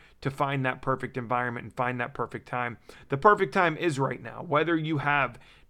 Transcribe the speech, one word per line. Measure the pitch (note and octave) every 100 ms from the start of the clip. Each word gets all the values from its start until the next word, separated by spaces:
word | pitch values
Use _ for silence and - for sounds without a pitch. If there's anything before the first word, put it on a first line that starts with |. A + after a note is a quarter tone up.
| - -
to | C#3+
find | C#3 C#3 C#3 C3
that | B2+
perfect | C3+ C3 B2+ C3
environment | A2+ B2 B2 A#2+
and | A2
find | - B2+ B2
that | B2
perfect | B2+ A#2 A#2 -
time. | B2 A#2+ A2+ - - -
The | C#3
perfect | G#3 F#3+ F#3+ G3
time | E3+ D#3
is | E3+ C3+
right | C3 B2
now, | A2+ A#2 F3
whether | D3 D#3+ E3
you | D#3 D3
have | C#3+ C#3+ B2+ A2 - -